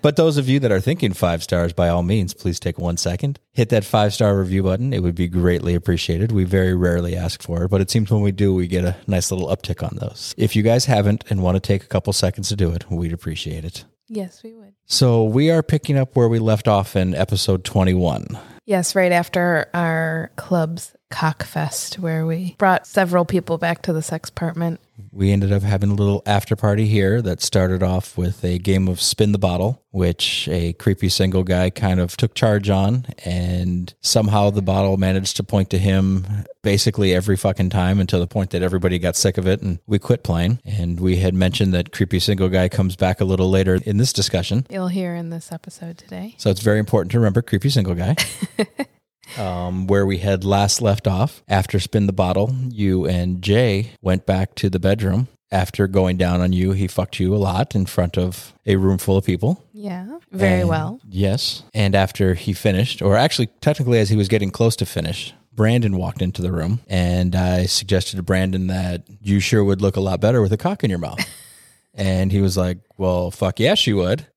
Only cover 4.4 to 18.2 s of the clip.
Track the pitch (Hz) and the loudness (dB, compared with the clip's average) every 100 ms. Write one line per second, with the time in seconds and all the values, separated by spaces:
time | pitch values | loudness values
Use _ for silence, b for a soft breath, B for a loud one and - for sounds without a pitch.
4.4 | 92 95 95 95 131 113 90 85 87 90 | 0 0 0 0 -2 -2 -2 0 -2 2
5.4 | 90 87 82 85 90 85 - 85 110 104 | 2 2 0 -2 0 -2 0 -2 0 0
6.4 | 90 95 92 90 90 87 87 87 87 - | 2 2 2 2 2 0 -2 -4 -6 -6
7.4 | - 85 92 98 95 117 101 110 101 95 | -6 -4 0 0 2 0 2 2 0 2
8.4 | 101 92 87 90 90 90 - 92 - 92 | 2 2 0 0 -2 -4 -2 -2 -2 -4
9.4 | 87 92 - 90 - - - - - - | -4 -4 -4 -6 -6 -6 -10 -10 -14 -2
10.4 | 110 110 107 120 135 113 101 107 - 98 | 0 2 2 2 2 2 2 0 -2 -2
11.4 | 90 92 - 101 - 98 - 98 92 - | 2 0 0 -2 0 -4 -2 -2 -2 -2
12.4 | 95 101 87 85 - 85 85 82 - 80 | -6 -2 -2 -2 -6 -6 -4 -6 -8 -10
13.4 | - 160 160 - - _ _ 220 185 _ | -10 -10 -10 -14 -20 _ _ -10 -10 _
14.4 | 226 226 202 _ _ - 127 117 110 120 | -20 -20 -20 _ _ 0 2 4 2 2
15.4 | 156 165 156 151 - 139 131 - 117 113 | 2 2 0 -2 0 0 0 2 2 2
16.4 | 110 107 113 101 95 98 92 78 95 95 | 2 2 2 2 2 0 0 0 -2 0
17.4 | - 92 - 104 92 90 90 58 | 0 -2 0 0 2 2 0 -2